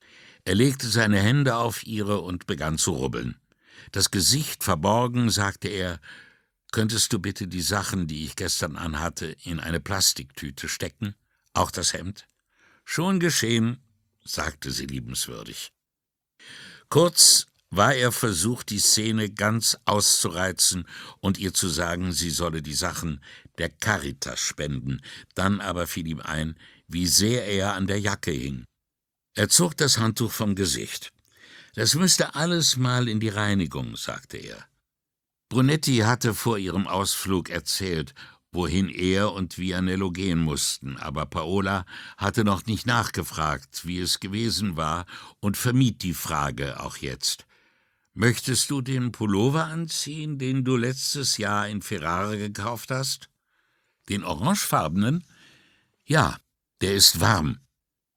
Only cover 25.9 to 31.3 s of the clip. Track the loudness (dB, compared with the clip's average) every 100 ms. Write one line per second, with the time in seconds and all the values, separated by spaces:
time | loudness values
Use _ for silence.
25.9 | -4 -6 -6 -4 -4 -4 -6 -16 -20 _
26.9 | -2 4 4 4 2 0 0 0 0 0
27.9 | 0 -2 -2 -2 -4 -4 -8 -12 _ _
28.9 | _ _ _ _ 0 4 4 4 2 2
29.9 | 4 2 2 -2 0 0 2 2 0 -4
30.9 | -8 -12 -18 _